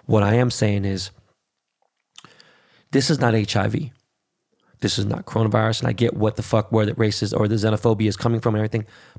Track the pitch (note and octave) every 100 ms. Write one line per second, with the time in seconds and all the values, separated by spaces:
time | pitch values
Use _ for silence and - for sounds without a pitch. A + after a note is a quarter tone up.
0 | - A2 G2+ A#2 B2 - G#2+ G2+ G2 F#2+
1 | F#2 - _ _ _ _ _ _ _ _
2 | _ - - - _ _ _ _ _ C3+
3 | C3 D#3 A#2+ A2 G2+ G#2 G#2 A2 - _
4 | _ _ _ _ _ _ _ _ G2+ A2+
5 | G#2 G#2 - A#2 A2 A2 A2 A2 A#2+ G#2+
6 | A#2 G#2 G#2+ - - A2+ - A2 G#2 -
7 | G#2+ - G2+ - G#2+ A2 A2 G#2+ A#2 G#2+
8 | G#2+ F#2+ A#2+ A#2 A#2 G#2+ G#2+ A2+ G#2 -
9 | -